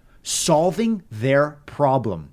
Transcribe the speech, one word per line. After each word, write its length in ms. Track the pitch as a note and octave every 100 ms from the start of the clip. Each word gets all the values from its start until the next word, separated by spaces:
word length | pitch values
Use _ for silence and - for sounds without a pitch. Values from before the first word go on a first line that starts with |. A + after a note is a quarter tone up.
| _ _
Solving 800 | - - - D#3 F3 E3+ A3+ G#3+ -
their 460 | A2 B2+ C#3 D3 D3+ -
problem. 640 | - C#3+ C3 A2 E2+ C#2+